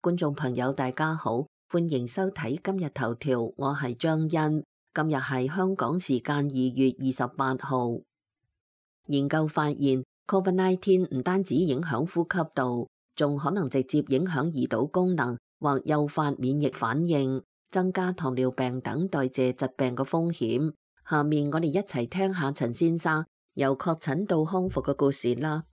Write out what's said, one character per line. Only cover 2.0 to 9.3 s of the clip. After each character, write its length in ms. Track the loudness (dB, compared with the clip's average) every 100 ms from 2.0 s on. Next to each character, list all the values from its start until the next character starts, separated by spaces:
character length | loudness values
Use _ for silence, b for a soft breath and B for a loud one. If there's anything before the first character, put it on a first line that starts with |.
| -2
收 220 | -2 -2
睇 300 | -2 -6 -4
今 140 | -2 -2
日 100 | -4
頭 220 | -2 -4
條， 260 | -2 0 0 0 -2
我 160 | -4
係 220 | -2 -4
張 240 | -2 0 2 0
欣。 340 | 0 2 0 -4 _ _
今 160 | -2 0
日 60 |
係 360 | 0 0 -2 0
香 240 | 0 0
港 240 | 0 -2 -2
時 200 | 0 -2
間 160 | 0
二 80 | 0 0 0 0
月 200 | 2 2 2
二 120 | -2
十 140 | -2 -4
八 200 | 0 -2 -2
號。 380 | -2 0 0 -4 _ _ _ _ _ _ _ _ _ _ -2
研 200 | 0
究 200 | 2